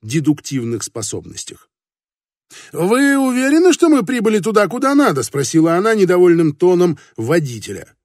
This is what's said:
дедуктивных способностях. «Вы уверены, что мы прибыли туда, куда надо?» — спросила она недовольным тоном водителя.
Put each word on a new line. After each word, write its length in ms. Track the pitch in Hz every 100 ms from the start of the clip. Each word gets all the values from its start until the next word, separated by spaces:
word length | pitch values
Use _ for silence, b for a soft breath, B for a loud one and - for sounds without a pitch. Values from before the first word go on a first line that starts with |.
дедуктивных 800 | 110 147 151 147 - 135 117 117
способностях. 840 | - - 107 98 85 - - - _ _ _ _ _ _ _ _ _ B B
«Вы 440 | - 175 240 277 277
уверены, 540 | 262 247 262 302 359
что 160 | 302 339
мы 160 | 294 196
прибыли 340 | 247 214 214
туда, 280 | 185 214 202
куда 260 | 165 269
надо?» — 300 | 285 269 147
спросила 520 | 117 143 139 165 165 170
она 200 | 214 220
недовольным 580 | 185 180 180 170 160
тоном 460 | 147 180 180 175 151 B B
водителя. 800 | 113 170 147 117 - 95 - _